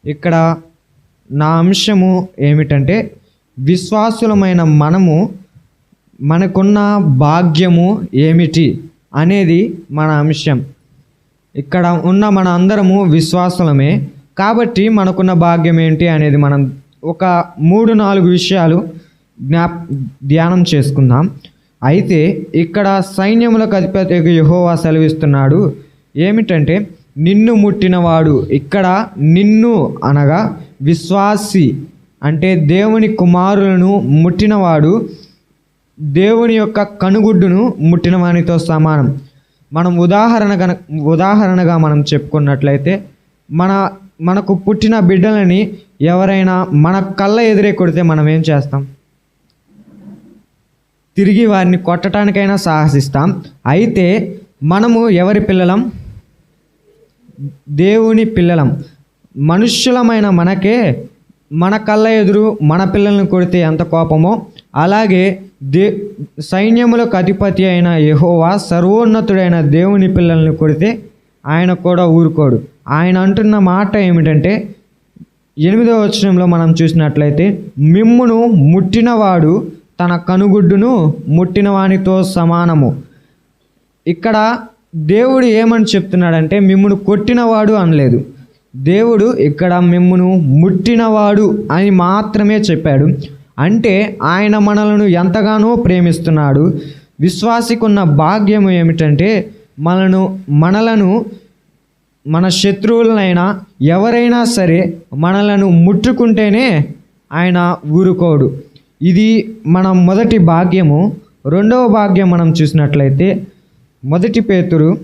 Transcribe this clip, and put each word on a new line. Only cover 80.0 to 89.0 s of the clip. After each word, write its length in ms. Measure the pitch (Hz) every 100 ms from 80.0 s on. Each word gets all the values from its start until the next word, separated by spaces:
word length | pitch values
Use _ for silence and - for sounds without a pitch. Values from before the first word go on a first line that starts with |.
| 175 170
కనుగుడ్డును 1000 | 175 185 202 202 175 196 233 240 156 151 -
ముట్టిన 420 | 160 185 185 202
వానితో 540 | 196 190 190 185 185
సమానము. 800 | 185 185 165 170 170 156 131 - - _ _ _ _ _ _ _ _ _ -
ఇక్కడ 500 | 170 226 214 214 240 - _ _ 165
దేవుడు 500 | 156 208 254 262 254
ఏమని 400 | 214 226 226 220
చెప్తున్నాడంటే, 720 | 202 190 180 175 165 156 202
మిమ్మును 360 | 190 190 202 202
కొట్టినవాడు 800 | 196 208 214 240 233 220 214
అనలేదు. 520 | 214 170 156 131 120 - - - _ _ 131
దేవుడు 580 | 139 196